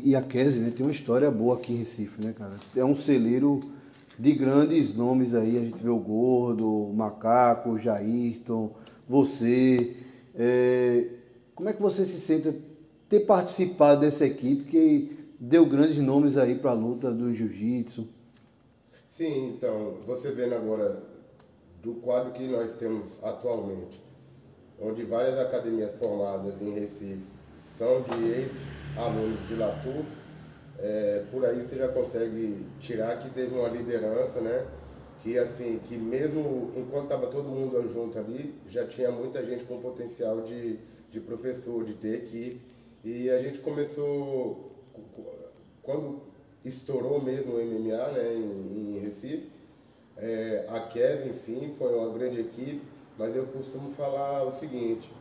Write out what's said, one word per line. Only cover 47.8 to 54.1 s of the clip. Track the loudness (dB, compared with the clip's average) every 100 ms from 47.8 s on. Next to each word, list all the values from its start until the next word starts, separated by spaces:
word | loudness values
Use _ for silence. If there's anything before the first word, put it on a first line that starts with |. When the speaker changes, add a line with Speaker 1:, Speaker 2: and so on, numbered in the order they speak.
| -2
Speaker 2:
A, | -2 -2
né, | -2 -2 -2
em, | -4 -6 -8 -8 -8 -8
em |
Recife, | -8 -10 -8 -8 -8 -18 -20 -20 _ _ _ -10
é, | -6 -4 -2 -4 -4
a | -8
Kevin, | -6 0 2 2 -4
sim, | -8 -8 -8 -8 -2
foi | 0
uma | 0 -2
grande | -2 -4 -4
equipe, | -6 -8 -8 -8 -12 -20 -18 -8
mas | -4 -4
eu | -4
costumo | -8 -10 -10 -10
falar | -6 -4